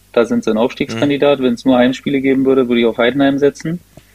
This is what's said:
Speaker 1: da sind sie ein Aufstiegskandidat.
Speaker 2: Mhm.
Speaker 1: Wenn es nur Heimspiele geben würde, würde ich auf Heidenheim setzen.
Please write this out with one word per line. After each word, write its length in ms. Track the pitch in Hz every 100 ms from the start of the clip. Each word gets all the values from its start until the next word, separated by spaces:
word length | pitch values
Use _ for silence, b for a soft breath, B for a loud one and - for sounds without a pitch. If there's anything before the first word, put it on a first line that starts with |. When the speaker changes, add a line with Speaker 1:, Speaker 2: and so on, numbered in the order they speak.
| _
Speaker 1:
da 120 | 120
sind 180 | 113 120
sie 80 | 113
ein 80 | 107
Aufstiegskandidat. 800 | 127 - 143 113 143 139 143 135
Speaker 2:
Mhm. 60 |
Speaker 1:
Wenn 100 | 127
es 100 | 117
nur 120 | 131 123
Heimspiele 440 | 123 127 143 139
geben 240 | 135 135
würde, 240 | 135 135 120
würde 120 | 120
ich 60 | 117
auf 120 | 113
Heidenheim 400 | 120 139 139 139
setzen. 420 | 143 - 160 175 - b b